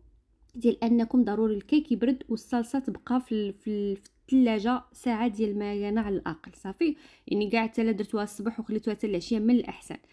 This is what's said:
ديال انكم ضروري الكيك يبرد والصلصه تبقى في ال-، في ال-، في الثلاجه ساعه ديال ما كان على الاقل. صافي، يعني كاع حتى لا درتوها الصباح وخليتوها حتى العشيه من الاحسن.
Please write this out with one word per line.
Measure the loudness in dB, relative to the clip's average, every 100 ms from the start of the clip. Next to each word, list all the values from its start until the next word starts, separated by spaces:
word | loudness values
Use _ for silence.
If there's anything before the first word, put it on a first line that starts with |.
| -20 _ _ _ _
ديال | 0 0 2
انكم | 2 2 4 2
ضروري | 2 2 0
الكيك | 0 0 0 2
يبرد | 0 0 0 -4
والصلصه | -8 -4 -4 -2 -4
تبقى | -4 -8 -4 -4
في | -2
ال-، | -4 -4
في | -6 -6
ال-، | -2 -2 -4
في | -10 _ 2
الثلاجه | 4 4 4 0 -2 -6
ساعه | -6 -4 0 -2
ديال | 0 -2 -2
ما | -4
كان | -4 -2 -2
على | -2 -4
الاقل. | -4 -10 -14
صافي، | -14 -12 -4 -4 -4 -12 -20 -4
يعني | -2 2
كاع | 0 0
حتى | 0
لا | 0
درتوها | 0 -2 -4
الصباح | -6 -6 -6 -6
وخليتوها | -4 -2 -2 -2
حتى | -2
العشيه | -2 0 2
من | 6
الاحسن. | 4 4 -10 -16 -16 _